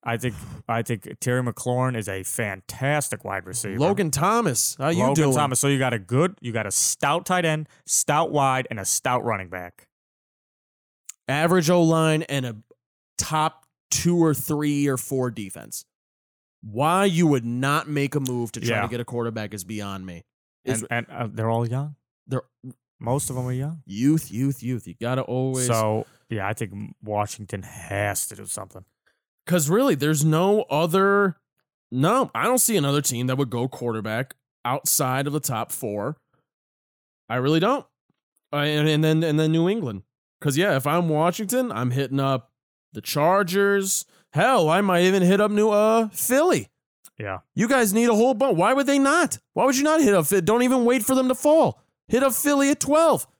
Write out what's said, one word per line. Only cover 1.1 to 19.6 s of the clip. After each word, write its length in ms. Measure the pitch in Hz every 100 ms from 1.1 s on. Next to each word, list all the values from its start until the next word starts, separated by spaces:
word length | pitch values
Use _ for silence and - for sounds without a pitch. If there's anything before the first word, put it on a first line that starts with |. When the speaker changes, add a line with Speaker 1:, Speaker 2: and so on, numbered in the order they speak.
| -
Speaker 1:
Terry 220 | - 123
McLaurin 520 | 123 113 - 123 127
is 140 | 120 104
a 140 | 95
fantastic 1000 | 92 - 110 98 - - 131 147 - 104
wide 220 | - 95 92
receiver. 320 | - - 101
Speaker 2:
Logan 320 | 156 202 175
Thomas, 680 | 139 175 233 214 117 - -
how 100 | 139
you 120 | 170
Speaker 1:
Logan 140 | 131 143
Speaker 2:
doing? 120 | 147 131
Speaker 1:
Thomas. 240 | 143 123
So 80 | 139
you 100 | 139
got 140 | 131
a 60 | 117
good, 400 | 92 123 180 185
you 120 | 120
got 140 | 110 104
a 40 |
stout 560 | - - - 143 160 185
tight 180 | 185
end, 240 | 165 156 156 _ -
stout 460 | - - 147 165
wide, 340 | 147 135 131 127
and 100 | 110
a 60 | 95
stout 380 | - 131 127
running 240 | 117 104 92
back. 380 | 90 87 - _ _ _ _ _ _ _ _ _ _ _ _ - - -
Speaker 2:
Average 420 | 139 165 185 156
O-line 520 | 175 165 160 160 156
and 240 | 165 139 127
a 100 | 107 _ _ _ _ _ -
top 480 | - 156 156 - _ _ _
two 260 | - 170 175
or 120 | 160
three 520 | 147 - 147 151 147 143
or 100 | 127
four 340 | - 135 127
defense. 540 | 113 98 - 55 - - _ _ _ _ _ _ _
Why 420 | 107 104 147 180
you 220 | 202 165 170
would 180 | 139
not 440 | 117 120 135 151 151
make 260 | 147 139
a 60 | 147
move 320 | 131 123 117
to 80 | 117
try 160 | 113 110
Speaker 1:
Yeah. 60 |
Speaker 2:
to 60 | 101
get 120 | 120
a 40 |
quarterback 500 | 117 120 117 113 107
is 100 | 101